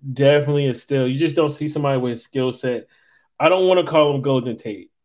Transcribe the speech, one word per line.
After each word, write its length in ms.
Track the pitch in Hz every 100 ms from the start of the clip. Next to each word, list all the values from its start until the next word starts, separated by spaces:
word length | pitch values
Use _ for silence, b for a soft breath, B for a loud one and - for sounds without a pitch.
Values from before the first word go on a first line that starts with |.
| 139
definitely 540 | 123 139 147 139 143 139
is 140 | 123
still, 280 | - 139 127
you 100 | 135
just 160 | 165
don't 160 | 143 151
see 160 | 147 151
somebody 320 | 151 143 135
with 140 | 123
his 100 | 117
skill 300 | - 135 127
set. 340 | 120 127 120 - _ _ _ _ -
I 80 | 151
don't 180 | 185 185
wanna 160 | 180
call 320 | 156 160 147
him 80 | 139
Golden 340 | 135 131 123 110
Tate. 360 | 113 95 90 _